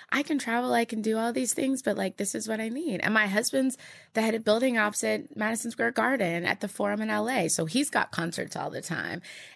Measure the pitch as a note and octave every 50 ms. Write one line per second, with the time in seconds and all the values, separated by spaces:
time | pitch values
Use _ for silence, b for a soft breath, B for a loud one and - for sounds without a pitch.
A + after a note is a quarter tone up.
0 | B B - C4+ D4 - D#4 C4+ - A#3 A3+ A#3+ B3 B3+ A#3+ A#3 A#3 A#3 A3+ A3
1 | G#3 A3 A3 A3 A3+ A#3+ A3+ C4 B3+ A#3+ - - C4+ C4+ C4+ B3+ - A3+ G3+ G#3
2 | F#3+ F#3+ - - G3+ G3 - A3+ G#3+ G#3+ A3 G#3+ A3 A3+ A#3 C#4 F4+ D#4 G3 -
3 | - - A3 A3 G#3+ G3 F#3+ G#3+ B3 - - C4+ C4 C4 B3 B B B B B
4 | B B B A3+ A3 A3 A3 A3 A3+ G#3+ G#3+ A#3 B3+ C4 A#3+ A3+ G#3+ G#3+ G#3 -
5 | - A3 G#3+ G#3 - - - - G#3 A3 A#3 A3 - A#3 - - A#3 A#3 B3 A3+
6 | A3 B3 C4+ A#3+ G3 E3+ E3+ E3+ F3 - - - - G3 - - G#3+ G3+ G#3 G#3
7 | G#3+ A3 G#3+ G#3 G#3+ A#3 C4+ B3 E3+ D#3+ - - E3 D#3+ D#3+ C4 D4 - - G#3+
8 | - - - - E3 E3+ E3 - F3+ D3+ - - - D3+ D#3+ C3+ - - E3 C3
9 | D#2 E2 F#2+ F3+ B B B B B B B